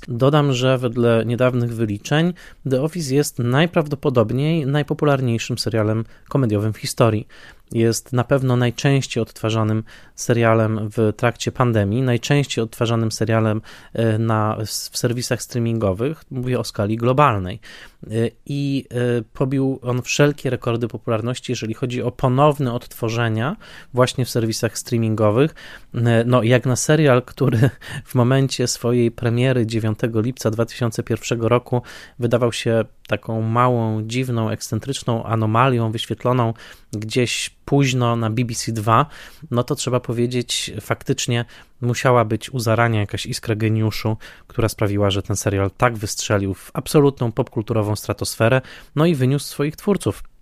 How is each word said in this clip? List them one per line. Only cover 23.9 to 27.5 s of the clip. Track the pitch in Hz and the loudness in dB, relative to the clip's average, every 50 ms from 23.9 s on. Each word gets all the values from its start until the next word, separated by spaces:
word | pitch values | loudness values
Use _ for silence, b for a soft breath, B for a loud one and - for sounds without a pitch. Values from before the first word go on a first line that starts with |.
| - | 2
właśnie | 123 127 120 - - 120 | 2 2 2 2 -2 -4
w | - | -2
serwisach | - 123 113 113 110 - 120 110 - - | 0 0 0 0 0 -2 -2 -2 -2 -6
streamingowych. | - - 123 117 113 110 110 107 107 107 104 123 147 156 - B B B B B B - - | -6 -2 -2 0 0 0 2 2 2 4 4 4 2 2 -2 B B B B B B -8 -4
E, | 120 117 120 117 113 117 | 0 2 4 4 4 4
no, | 123 127 123 | 4 2 4
jak | 110 117 127 123 - | 4 4 4 4 4
na | 131 123 | 0 0
serial, | - - - 156 156 156 139 123 127 | 0 2 2 4 4 6 4 4 4
który | - - - - 139 127 | 2 -2 -2 0 0 2